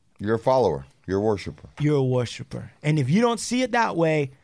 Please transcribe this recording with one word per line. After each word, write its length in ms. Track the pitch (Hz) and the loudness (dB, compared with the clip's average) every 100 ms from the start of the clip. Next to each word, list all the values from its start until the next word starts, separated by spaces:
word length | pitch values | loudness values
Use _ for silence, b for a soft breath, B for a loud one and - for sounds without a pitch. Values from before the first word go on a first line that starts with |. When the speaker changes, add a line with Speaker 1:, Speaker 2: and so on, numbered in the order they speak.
| _ - | _ -8
Speaker 1:
You're 160 | 101 113 | -2 -2
a 20 | |
follower. 460 | 131 131 104 69 67 _ - | 2 2 2 0 -6 _ -4
You're 120 | 95 | 0
a 40 | |
worshiper. 460 | 110 101 - - - - | 0 -2 -4 -14 -14 -4
Speaker 2:
You're 160 | 147 143 | 0 0
a 60 | |
worshiper. 640 | 131 127 120 - 123 120 120 - | 0 0 -4 -8 -14 -14 -14 -6
And 160 | 151 156 | -2 0
if 100 | 127 | 2
you 120 | 185 | 4
don't 180 | 233 233 | 2 0
see 220 | - 247 | -2 -2
it 100 | 254 | 0
that 240 | 233 220 175 | 0 0 2
way, 340 | 165 156 139 b | 2 2 -2 b